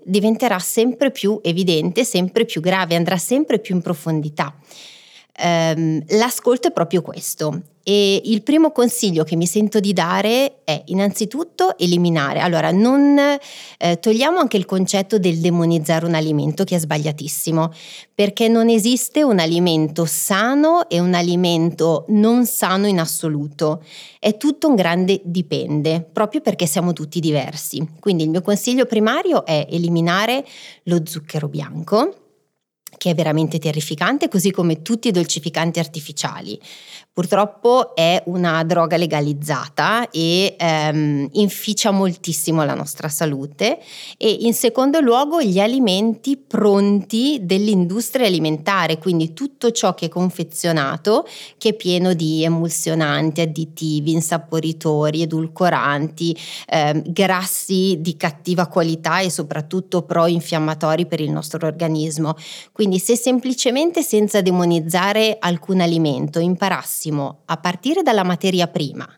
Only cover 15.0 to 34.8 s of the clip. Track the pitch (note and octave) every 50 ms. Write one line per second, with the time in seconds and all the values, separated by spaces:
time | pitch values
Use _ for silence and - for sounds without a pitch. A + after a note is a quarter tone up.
15 | G3 F#3+ - G#3+ F3+ F#3 E3 E3 E3 F3+ E3+ E3+ E3+ E3 E3+ E3+ D#3 D3 E3 D#3+
16 | D#3+ E3+ E3+ D#3 D#3 D#3 D#3 D3 C#3+ D3 D3+ - F#3+ - F#3 F3 D#3+ D3 D#3 D#3
17 | D3 D#3 D3 D3 - D#3+ - - - - D#3+ D#3+ D#3+ E3 D#3+ - - - - -
18 | - - _ - G#3 G3+ G#3 - A#3 A3+ A#3 A3+ A3+ A#3 A#3 A3+ G3 A#3 B3 A#3+
19 | - - - D4+ D4+ C#4 A3 F#3 E3 D#3+ E3+ E3+ F3 F3+ D#3+ D#3+ D#3 D#3 D3+ F3
20 | E3+ D#3 - - - - G3 F#3+ G#3+ A#3+ C4+ C#4+ D4 D#4 E4 F4 E4 - - E3+
21 | F3 F3+ F3+ F3 F3 F3 F3 F3 F3+ F3 E3+ E3 E3 E3+ E3 E3+ D#3+ E3 D#3+ -
22 | - - G#3+ G#3 G#3 A3 A#3 B3 B3 A3+ - - - F3+ F#3 F#3+ G3+ G#3 G3 F3+
23 | E3 D#3 - - - D#3+ D3+ D3 C#3+ D3+ D3 - E3 D3+ D3+ D#3 - - - -
24 | - - - _ - G#3+ G#3+ G#3+ - D4 D4 - - D#4 C#4 G#3 F3+ E3+ E3+ F3
25 | F#3 F#3 G3 F#3 - F3 E3+ F#3 E3+ - D3+ C#3 C3+ - D3 D3+ C#3+ D#3+ D#3+ E3+
26 | E3 - - - A3 G#3+ - D4+ D4 - F#3+ - F3+ E3 - F#3+ E3+ F3+ E3+ -
27 | D#3 D3 - F3 D#3+ E3 D3+ D3 B2+ C3 - D3+ - - - D#3+ D#3+ D3+ - -
28 | - G#3 F#3+ E3 D#3+ D#3 D#3+ F3+ F3 - G#3 G3 - B3 B3 C4 B3+ B3 A3+ A3
29 | G#3 G#3+ B3 D#4 G4 F#4+ D#4+ A3 - - D#3+ D3+ - - E3+ E3+ F3 E3+ E3+ E3
30 | E3 F3 E3+ F#3+ G#3 A3+ B3 C4+ C#4 - - - - - - - _ F3+ F3 F3
31 | D#3+ D#3+ - E3 D3 - - D#3 D3 C#3+ C#3 D3+ D3 C3 C#3+ D#3 D#3+ - G3+ G#3+
32 | C4 F#4+ G4 - _ _ _ _ _ _ _ _ _ _ _ _ _ - - -
33 | - F3+ E3+ D#3 E3 D#3 D3 D#3 D#3+ D#3 D#3+ E3 - D#3+ D3 D3+ D3 - D#3 D3+
34 | F3+ F#3 B3+ C#4+ - - - G3 F3 G3 F#3+ - F3+ E3+ D#3+ D#3